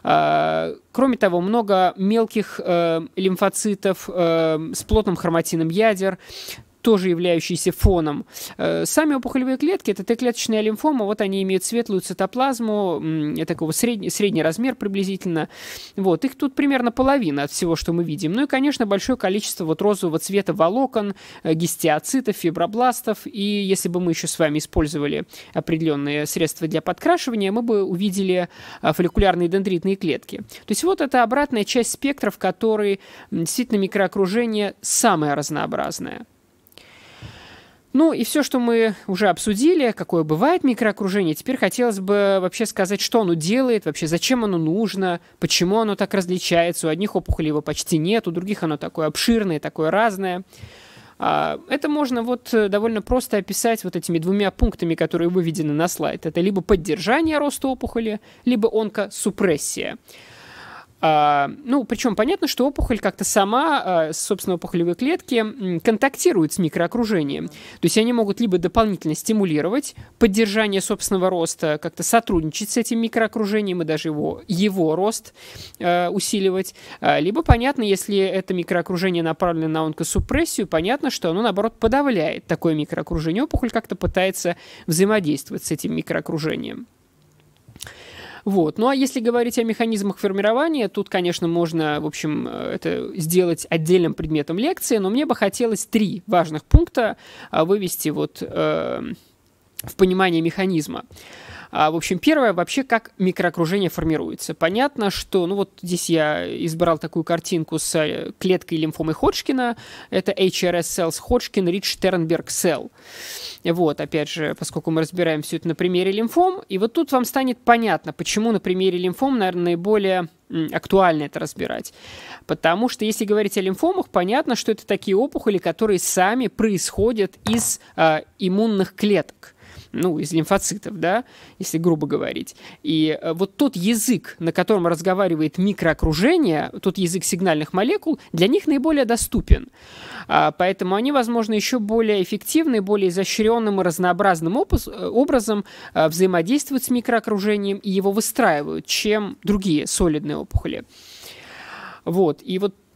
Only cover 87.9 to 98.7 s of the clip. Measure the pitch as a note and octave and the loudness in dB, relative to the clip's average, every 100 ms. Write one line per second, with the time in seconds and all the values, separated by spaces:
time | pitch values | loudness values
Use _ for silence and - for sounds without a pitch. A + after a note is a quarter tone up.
87.9 | - - - - - G#3 G3 D#3 F3+ A#3 | -18 -20 -20 -18 -10 -2 2 2 2 2
88.9 | C#4 C4+ C4 A3+ A#3+ A#3+ A#3+ A3+ G#3 A#3 | 2 0 0 0 2 0 0 0 0 0
89.9 | G#3+ G3+ - G3+ G3 G#3 A#3 E4 D4+ G3+ | 0 -2 -2 -2 0 2 2 2 0 -2
90.9 | - G3 F#3+ F3 E3+ E3+ E3+ E3+ E3 D#3 | -2 -2 0 0 0 0 0 0 0 0
91.9 | D3+ D3+ - D#3 D3 - - - F#3 D#3+ | 0 -4 -4 -4 -4 -4 -6 -6 -4 -4
92.9 | - - G3 D#3 F3+ F3 D#3+ - E3 D#3 | -4 -6 -6 0 2 2 2 -2 -2 4
93.9 | F#3 E3 - D#3+ D#3 C#3+ F3 C#4+ F#4 - | 4 4 -2 -2 -2 0 -2 -2 -2 0
94.9 | A3 F#3+ A#3 D#4 B3 G3 - A#3 G#3+ - | 0 2 0 0 0 0 0 -2 -2 0
95.9 | A3 G#3 F#3+ - A#3 F#3 D3+ - - E4+ | 0 0 -2 0 2 2 -2 6 6 6
96.9 | - A3 - - - - - D#3+ G#3 F3+ | 0 0 -2 -12 -20 -4 0 2 2 0
97.9 | - D#3 D3 D3+ - - E3+ D#3 | -4 -4 -2 -4 -6 -8 -2 0